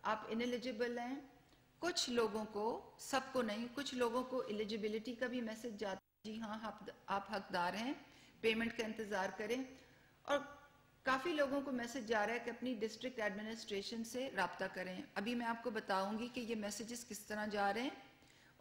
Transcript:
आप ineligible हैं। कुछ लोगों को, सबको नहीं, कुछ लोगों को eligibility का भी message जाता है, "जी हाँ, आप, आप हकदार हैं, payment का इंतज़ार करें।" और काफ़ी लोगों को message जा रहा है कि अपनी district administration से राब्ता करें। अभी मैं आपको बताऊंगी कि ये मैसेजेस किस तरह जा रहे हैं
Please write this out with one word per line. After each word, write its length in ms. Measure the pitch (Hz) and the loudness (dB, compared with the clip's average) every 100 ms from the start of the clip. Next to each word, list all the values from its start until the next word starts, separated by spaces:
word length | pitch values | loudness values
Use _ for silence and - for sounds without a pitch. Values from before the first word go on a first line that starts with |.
आप 240 | - 220 - | 0 0 0
ineligible 680 | 226 240 247 247 220 240 240 | 0 0 0 -2 0 0 0
हैं। 320 | 240 277 - - - - - - | -2 -4 -8 -20 -20 -20 -20 -4
कुछ 300 | 330 359 - | -2 0 2
लोगों 340 | 240 226 214 | 4 4 2
को, 520 | 214 208 214 294 - - | -4 0 0 0 -6 -12
सबको 420 | - 269 254 254 | 0 0 2 2
नहीं, 260 | 233 208 240 | 2 0 -2
कुछ 260 | - 269 | -4 -2
लोगों 280 | 254 240 233 | 2 2 2
को 200 | 254 254 | 0 0
eligibility 720 | 240 208 214 220 214 220 220 | 0 0 0 0 0 0 -2
का 120 | 233 254 | -2 0
भी 140 | 247 | 0
message 360 | 226 220 247 202 | -2 -4 -6 -4
जाता 240 | 208 190 | -2 -2
है, 320 | - _ 214 | -8 _ -8
"जी 80 | 220 | -6
हाँ, 200 | 220 214 | -4 -4
आप, 220 | 220 - 190 - - | -4 -6 -10 -10 -2
आप 180 | 196 202 | 0 0
हकदार 440 | 214 202 185 175 | -4 0 2 2
हैं, 320 | 190 233 320 - - - - | 2 -2 -4 -8 -20 -20 0
payment 340 | 226 226 226 226 | 2 4 2 0
का 80 | |
इंतज़ार 460 | 220 220 214 202 196 | -2 -2 -2 0 0
करें।" 460 | - 214 247 262 - - - - - - | 0 0 0 -2 -8 -20 -20 -20 -10 2
और 440 | 285 - - - - - - - | 2 2 -12 -18 -20 -20 -6 2
काफ़ी 260 | 269 349 | 2 4
लोगों 300 | 302 277 285 | 4 6 4
को 100 | 277 | 2
message 320 | 254 233 277 | 0 0 -2
जा 200 | 220 226 | 2 4
रहा 100 | 208 | 4
है 60 | 240 | 2
कि 100 | 240 | -2
अपनी 240 | 233 247 | -4 -2
district 440 | 240 220 - 254 254 | 0 0 -2 -6 0
administration 840 | 208 196 220 226 - 202 202 233 | 0 0 -4 -6 -4 -4 -2 -4
से 260 | 226 254 262 | -4 -2 -2
राब्ता 320 | 254 190 - 190 | 2 0 2 -4
करें। 380 | - 185 185 - - | -2 -4 -6 -6 -2
अभी 180 | 208 | 0
मैं 120 | 240 233 | 0 0
आपको 240 | 233 254 | 0 -2
बताऊंगी 580 | 214 214 190 196 214 240 | -2 2 2 2 0 -2
कि 120 | 247 | -4
ये 140 | 220 | -2
मैसेजेस 500 | 226 208 208 220 240 | -2 -2 -4 -6 -8
किस 240 | - 208 - | -8 -10 -6
तरह 180 | 214 214 | -4 0
जा 240 | 208 202 | 2 4
रहे 140 | 208 | 4
हैं 180 | 262 - - - - - - - | 0 -4 -14 -20 -20 -20 -20 -4